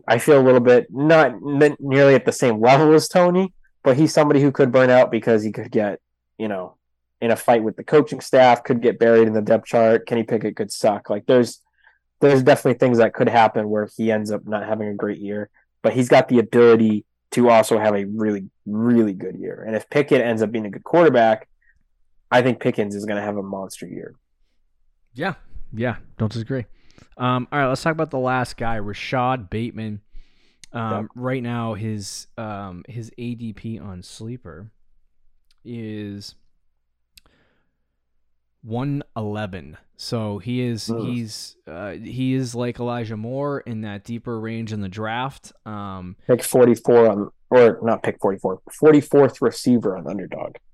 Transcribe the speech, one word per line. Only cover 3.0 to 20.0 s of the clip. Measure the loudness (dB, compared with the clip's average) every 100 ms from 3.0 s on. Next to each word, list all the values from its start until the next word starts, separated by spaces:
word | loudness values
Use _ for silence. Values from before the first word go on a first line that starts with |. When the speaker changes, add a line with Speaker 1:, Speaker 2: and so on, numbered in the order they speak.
| 4
Speaker 1:
Toney, | 2 4 2 -2 -6 _ _
but | 0 4
he's | 4
somebody | 4 4 4
who | 2
could | 2 2
burn | 4 6
out | 6 4
because | 2 0 0
he | 0
could | -6 -4
get, | -2 -2 -4 _ _ _ -10
you | -8
know, | -8 -12 _ _ _ _ _
in | -2
a | 0
fight | 2 2
with | 0 -6
the |
coaching | 0 2 2 -4
staff, | 0 4 6 4
could | 0 -2
get | 0 2
buried | 4 6 4
in |
the | 2
depth | 0 0 0
chart. | 2 2 2 0
Kenny | -4
Pickett | -2 -4 -4 -6
could | -8
suck. | -4 -2 -2 -4
Like, | -6 2
there's, | 2 2 -4 _ _ _ _ _ _
there's | 2 4
definitely | 4 2 2 0
things | 2 4
that | 2
could | 2 0
happen | 4 4 2 -2
where | -2 -4 -4
he | -2
ends | -2 -4
up | -8 -6
not | -8 -6
having | -6 -6
a |
great | -6 -8 -8
year, | -8 -10 -10 _ _ _
but | -2
he's | 0 2
got | 2 4
the | 2
ability | 2 4 6 6 4 -2 -6 _ _
to | 0 4
also | 4 4 0
have | 0
a | -2 -4
really, | -4 -2 -4 -6 _
really | -8 -2 2 2 2
good | -2 -10 -12
year. | -12 -12 -8
And |
if | -8 -4
Pickett | -2